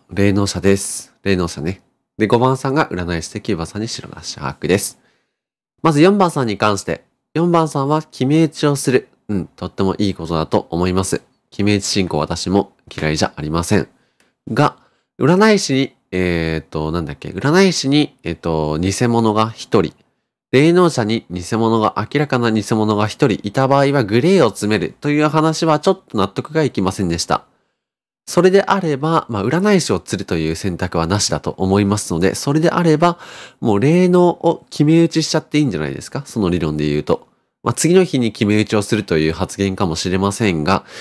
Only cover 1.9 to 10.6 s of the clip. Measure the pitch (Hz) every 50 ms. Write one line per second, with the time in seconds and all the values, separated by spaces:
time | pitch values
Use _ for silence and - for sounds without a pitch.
1.9 | _ _ _ _ _ - 110 98 120 117 123 131 135 127 - 135 131 156 147 -
2.9 | - 87 87 85 87 82 - - - 107 - - 101 80 82 - - 101 110 110
3.9 | - - - - - 87 87 - - - 143 131 - - - 76 90 - - -
4.9 | - _ _ _ _ _ _ _ _ _ _ _ _ _ _ _ _ _ - 165
5.9 | 151 143 160 190 208 202 185 170 - 151 127 110 101 - 110 107 101 92 - -
6.9 | 78 - _ _ _ _ _ _ - 156 170 175 170 165 160 151 143 143 139 139
7.9 | 151 156 151 - - - 131 135 151 160 165 151 - - 151 147 143 139 - 139
8.9 | 123 - - - _ _ _ - 104 92 73 - _ - 92 87 - - 98 95
9.9 | 90 - 107 95 85 - 82 80 85 80 80 - - 104